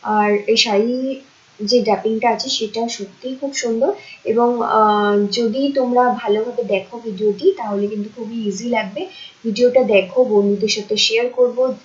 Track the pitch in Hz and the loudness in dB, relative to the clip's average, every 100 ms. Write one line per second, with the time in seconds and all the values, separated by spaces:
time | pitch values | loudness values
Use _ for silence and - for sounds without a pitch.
0 | 214 214 208 208 208 220 226 202 233 254 | 0 0 2 2 2 2 2 2 0 -2
1 | 262 269 - _ _ - 208 240 208 190 | -4 -6 -12 _ _ -10 0 2 2 0
2 | 220 220 240 220 269 - 220 226 233 - | 0 0 0 -2 -4 -6 -4 -4 -6 -6
3 | 190 - 254 262 277 - 240 226 294 392 | -12 -12 -12 -8 -8 -4 -4 0 0 -2
4 | - - - 226 240 240 - 220 214 208 | -12 -10 -2 2 2 0 0 2 4 4
5 | 208 208 202 240 226 262 277 277 247 247 | 2 2 0 0 -2 0 0 0 2 4
6 | 247 - 202 214 240 233 208 196 185 233 | 2 0 0 0 0 -4 -2 -4 -4 -12
7 | 226 185 214 202 349 - 220 202 208 214 | -10 -2 -2 2 0 0 -4 -4 -4 -4
8 | 208 247 214 233 208 190 240 226 196 247 | -8 -10 -10 -6 -4 -4 -4 -4 -4 -8
9 | 370 - - _ 226 208 247 254 214 202 | -10 -12 -20 _ -6 2 4 4 4 4
10 | 185 254 208 208 202 196 214 220 202 214 | 4 0 4 4 2 0 0 -2 -4 -2
11 | 226 226 247 247 240 226 254 208 | 0 0 0 2 2 2 -2 -2